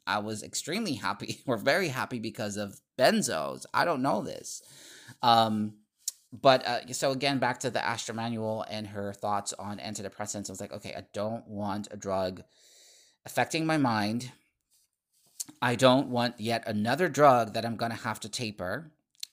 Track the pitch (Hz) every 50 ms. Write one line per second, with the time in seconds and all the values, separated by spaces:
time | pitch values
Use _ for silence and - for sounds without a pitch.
0 | - - 95 107 - 107 110 107 - - - - - - 165 214 233 190 135 101
1 | 104 92 98 - 127 - 113 - - - 123 107 - 135 147 185 196 160 123 131
2 | 110 - 135 120 107 113 - - 113 104 101 104 104 101 98 - _ _ _ -
3 | 127 156 214 220 156 123 101 78 73 69 65 65 - - - - 139 170 165 131
4 | 127 139 175 208 156 - - - - - - - - - - - - - - -
5 | - - - - - 120 117 117 113 113 107 107 107 107 107 - _ _ _ _
6 | - - - _ _ _ - 107 - 139 131 127 - - 120 117 - - 123 -
7 | - 143 135 131 139 139 139 131 120 120 123 - - 127 107 117 - 80 117 113
8 | - - 110 113 113 120 117 110 110 110 110 110 92 - 104 107 107 101 104 104
9 | 101 101 101 - - 104 104 101 101 - - - 98 101 104 98 - 110 107 104
10 | 101 95 - - 107 104 - 104 98 - 95 95 101 - - 104 - 95 - -
11 | 95 _ - 107 101 107 113 117 - - 107 101 104 101 98 104 101 - - 101
12 | 101 98 95 95 95 92 92 92 - _ _ _ _ - - - - - - -
13 | - _ _ _ - - - - 123 - - 160 160 160 160 156 139 123 113 107
14 | 104 104 110 120 123 127 - _ _ _ _ _ _ _ _ _ _ _ _ _
15 | _ _ _ _ _ _ _ - - - - - - 127 123 110 131 127 127 135
16 | 147 135 123 120 120 123 - - 104 113 117 113 - - 110 104 104 117 127 147
17 | 185 170 131 135 147 143 127 120 113 104 101 113 110 117 113 104 120 117 113 104
18 | - 120 107 - - 107 - - 123 110 101 - 92 90 101 131 160 156 _ _
19 | _ _ _ - - -